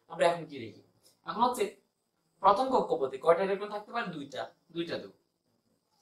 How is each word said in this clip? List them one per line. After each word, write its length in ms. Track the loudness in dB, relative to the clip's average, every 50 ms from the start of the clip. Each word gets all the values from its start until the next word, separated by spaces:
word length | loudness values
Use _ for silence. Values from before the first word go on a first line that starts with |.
| _ _
আমরা 200 | -2 2 4 4
এখন 180 | 4 2 -4
কি 140 | -10 -12 -12
দেখি? 220 | -12 -14 -14 -18 -20 _ _ _ _ _ _ _ _
এখন 160 | -10 0 2
হচ্ছে 220 | 2 2 2 0 -4 -4 -4 _ _ _ _ _ _ _ _ _ _ _ _ _
প্রথম 260 | 4 4 6 6 4 2 2
কক্ষপথে 440 | 2 2 2 0 0 -2 -2 -4 0
কয়টা 260 | 4 4 4 4 4
electron 260 | -2 -2 -4 -4 -8
থাকতে 220 | -10 -10 -12 -8
পারে? 160 | -8 -8 -6 -6
দুইটা। 340 | -8 -10 -12 -10 -10 -10 -10 -10 -12 _ _ _
দুইটা 260 | -8 -8 -8 -6 -6 -10
দেব। 140 | -10 -12 -18 _ _ _ _ _ _ _ _ _ _ _ _ _ _ _ _ _